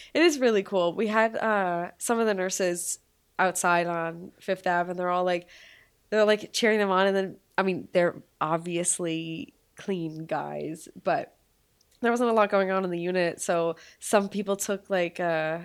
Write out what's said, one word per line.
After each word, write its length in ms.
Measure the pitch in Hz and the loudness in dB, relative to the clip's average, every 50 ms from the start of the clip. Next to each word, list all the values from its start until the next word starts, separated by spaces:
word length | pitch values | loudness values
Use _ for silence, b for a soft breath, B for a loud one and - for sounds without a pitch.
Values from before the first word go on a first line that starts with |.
| B B B | B B B
It 80 | 285 330 | 4 4
is 180 | 349 294 277 | 4 4 4
really 240 | 262 240 220 202 196 | 2 2 2 2 0
cool. 280 | - 202 190 175 175 170 | 0 0 0 2 2 0
We 100 | - 226 | 0 -2
had, 300 | 214 214 220 220 226 220 | 0 2 2 2 2 0
uh, 540 | - - 220 214 202 190 180 175 170 175 180 - - | -2 -2 0 2 2 0 0 -2 -2 -4 -6 -8 -8
some 200 | - - 240 226 | -4 -2 0 2
of 80 | 226 | 2
the 80 | 220 208 | 2 0
nurses 640 | 185 185 185 185 - 196 180 175 175 - - - - _ _ _ _ _ _ _ - | 0 -2 -2 -2 0 0 0 -2 -2 -4 -6 -8 -8 _ _ _ _ _ _ _ 0
outside 480 | 180 190 175 - - 180 175 175 175 | 0 0 0 0 2 2 2 2 2
on 460 | 170 170 170 165 165 165 170 180 196 - _ | 0 -2 -4 -4 -4 -6 -8 -12 -16 -18 _
Fifth 260 | - - 190 185 - | -6 -4 -4 -2 0
Ave, 240 | 185 175 175 175 180 | 0 2 2 0 -2
and 80 | 180 175 | -4 -4
they're 120 | 180 180 | -2 0
all, 120 | 180 180 180 | 0 2 2
like, 240 | 180 180 175 175 b b b b b b b b b b _ _ _ | 2 0 -2 -4 b b b b b b b b b b _ _ _
they're, 140 | - 214 214 | 2 4 4
like, 280 | 208 214 208 214 - - | 4 4 2 0 -4 -2
cheering 260 | - - 220 220 214 | 0 2 4 4 4
them 100 | 208 196 | 4 4
on, 160 | 185 185 190 | 4 4 4
and 80 | 196 196 | 4 2
then, 200 | 196 190 185 - - _ _ _ | 2 0 -2 -6 -12 _ _ _
I 60 | - 190 | -2 0
mean, 240 | 190 180 160 - - - | 0 0 -2 -4 0 2
they're 240 | 185 175 175 - 156 - _ _ - | 2 2 2 2 -4 -10 _ _ -4
obviously 1120 | 156 156 160 170 165 180 170 170 175 - - - 180 170 160 160 165 165 165 160 - - - _ _ _ _ | -2 0 0 -2 -2 -4 -4 -2 -2 -2 -2 -2 -2 -4 -4 -4 -6 -8 -8 -10 -10 -12 -16 _ _ _ _
clean 500 | - - - 196 180 165 160 156 156 160 | -12 -8 -6 -4 -4 -4 -6 -8 -10 -8
guys, 640 | 160 156 147 147 147 147 147 151 151 160 - - - - 180 - | -6 -6 -4 -4 -6 -8 -8 -8 -8 -10 -10 -14 -18 -20 -6 -2
but 320 | 190 165 143 - - _ _ _ _ _ _ _ _ _ _ _ _ _ _ - | -2 -2 -2 -2 -6 _ _ _ _ _ _ _ _ _ _ _ _ _ _ -2
there 80 | 233 | 0
wasn't 200 | 233 240 247 233 | 0 2 2 2
a 20 | 226 | 4
lot 180 | 220 208 202 | 4 4 4
going 200 | 208 196 196 185 | 4 2 2 2
on 140 | 190 190 190 | 0 0 0
in 60 | 180 | -2
the 80 | 175 170 | -2 -4
unit, 420 | 170 180 180 185 175 170 - - | -4 -2 0 0 0 0 -2 -4
so 360 | - - 180 170 165 165 165 b b b b b | -2 -2 0 0 0 0 -2 b b b b b
some 300 | - - - 208 202 202 | -4 0 2 2 2 0
people 280 | - 196 208 196 196 | -2 -6 -4 -4 -4
took, 320 | 196 - - 202 196 - - | -4 -4 -4 -4 -6 -4 -2
like, 320 | 196 185 175 170 170 - | -2 0 0 -2 -2 -2
uh, 380 | 180 170 165 160 156 156 160 170 175 | -2 0 0 0 0 -2 -4 -6 -8